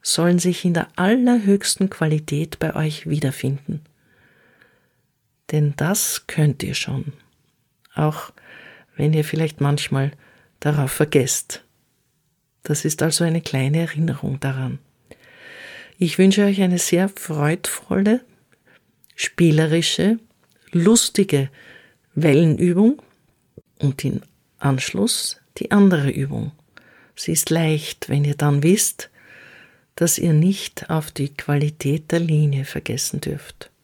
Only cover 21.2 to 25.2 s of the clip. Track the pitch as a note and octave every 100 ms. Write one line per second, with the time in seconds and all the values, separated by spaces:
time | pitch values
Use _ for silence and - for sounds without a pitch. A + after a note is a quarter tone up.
21.2 | G3+ C#3+ C3+ - - - _ _ _ -
22.2 | D#3 C#3 E3 D3+ F3+ F3 A3 D4 - _
23.2 | _ _ _ - _ _ C#3+ C3+ C#3 -
24.2 | - _ _ _ C#3 C3+ - F#3 G#3+ -